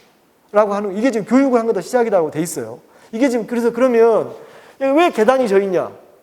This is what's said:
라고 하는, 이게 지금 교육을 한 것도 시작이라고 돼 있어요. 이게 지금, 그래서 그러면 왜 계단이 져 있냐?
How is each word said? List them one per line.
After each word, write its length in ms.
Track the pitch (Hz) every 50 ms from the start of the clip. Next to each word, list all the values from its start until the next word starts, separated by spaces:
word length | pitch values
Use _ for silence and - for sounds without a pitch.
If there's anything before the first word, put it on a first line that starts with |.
| _ _ _ _ _ _ _ _ _ _
라고 220 | - 208 220 202 202
하는, 200 | 202 208 202 180
이게 140 | 208 226 269
지금 160 | 220 226 190
교육을 340 | - 226 262 277 269 254 233
한 60 | 226
것도 160 | 226 208 190
시작이라고 480 | 170 - - 247 233 226 202 180 160 151
돼 100 | 127 151
있어요. 400 | 175 175 - 143 117 110 123 - _ _ _ _ _ -
이게 180 | - 220 269 269
지금, 180 | 240 240 202 -
그래서 260 | 240 233 233 233 233
그러면 580 | 233 262 262 233 226 226 233 220 180 135 123 - - - - - - - - - -
왜 300 | 269 269 269 311 349 339
계단이 380 | - 226 214 214 247 269 254 208
져 120 | 196 196
있냐? 300 | 202 196 180 160 127 120 107 - - - _ _